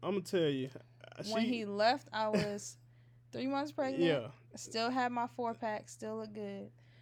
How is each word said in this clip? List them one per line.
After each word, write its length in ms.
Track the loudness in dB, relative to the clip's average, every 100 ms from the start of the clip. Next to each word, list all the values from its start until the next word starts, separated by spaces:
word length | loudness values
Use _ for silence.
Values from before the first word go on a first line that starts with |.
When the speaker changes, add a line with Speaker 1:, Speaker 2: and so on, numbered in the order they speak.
Speaker 1:
I'ma 180 | -2 -2
tell 260 | 0 2 4
you. 200 | 2 -2 -8 -18 -20
Uh, 200 | -14 -10 -2
Speaker 2:
When 140 | 2
Speaker 1:
she 60 | 2
Speaker 2:
he 160 | 2 0
left, 420 | 4 4 4 0
I 140 | -2 2
Speaker 1:
<laughs> 0 |
Speaker 2:
was 480 | 2 2 -4 -8 -14 -20 -20 -20 -20 -10
three 160 | -4 0
months 240 | 0 0
pregnant. 320 | 0 0 4
Speaker 1:
Yeah. 280 | 4 4 0 -10 -18 -14
Speaker 2:
Still 340 | -6 0 0
had 220 | 2 0
my 160 | 0 -2
four 260 | -2 -4
pack. 360 | -2 -4 -4 -8
Still 280 | -10 -8 -6
looked 160 | -8
good. 380 | -8 -8 -8 -12 -16 -20 -20